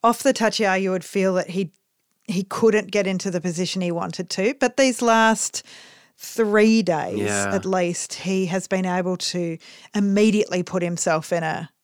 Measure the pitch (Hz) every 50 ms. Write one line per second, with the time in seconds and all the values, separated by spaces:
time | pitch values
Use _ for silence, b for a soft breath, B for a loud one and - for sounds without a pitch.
0 | - 226 233 - - 277 254 - 226 214 - - 220 196 185 190 196 190 185 185
1 | - - - 196 190 190 185 185 175 - 170 190 196 151 _ _ _ _ _ _
2 | _ _ _ _ _ - 170 180 190 _ - - 226 226 208 214 208 185 185 208
3 | 196 190 190 180 - 196 175 175 160 180 165 165 185 170 - 190 180 175 170 170
4 | 170 175 165 - 185 - - - 190 226 285 _ 269 240 - - 269 262 240 -
5 | 247 233 226 226 226 220 220 220 - - - - B B B B B B B B
6 | B B B _ - - - - 226 208 208 214 208 220 220 226 202 175 165 151
7 | 131 90 95 208 202 208 208 - 202 196 196 190 185 185 190 185 180 175 175 -
8 | - - - - - 180 190 190 190 175 175 190 180 - 202 185 185 185 180 185
9 | 180 180 185 175 - - - 180 175 170 165 165 B B B B B B - 208
10 | 202 202 196 208 208 220 202 214 208 - - 180 175 - - 190 175 170 175 165
11 | - 185 160 - - - 180 175 160 156 156 180 170 - _ _